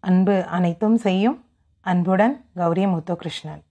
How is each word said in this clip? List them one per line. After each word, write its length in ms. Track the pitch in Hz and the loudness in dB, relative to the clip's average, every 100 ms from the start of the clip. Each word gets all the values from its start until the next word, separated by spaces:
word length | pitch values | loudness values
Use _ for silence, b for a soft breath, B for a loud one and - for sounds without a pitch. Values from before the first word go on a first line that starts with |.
அன்பு 440 | 185 185 190 196 | 2 2 4 2
அனைத்தும் 520 | 180 175 175 170 214 226 | 0 -2 -2 0 0 2
செய்யும். 480 | 214 185 214 311 _ _ _ _ | 2 2 0 -2 _ _ _ _
அன்புடன் 640 | - 180 175 190 220 277 _ | -2 -2 2 2 2 0 _
கௌரி 320 | 180 175 170 196 | -4 -2 0 0
முத்துகிருஷ்ணன். 760 | 175 160 170 170 - 156 151 _ | -2 -4 -8 -8 -12 -14 -16 _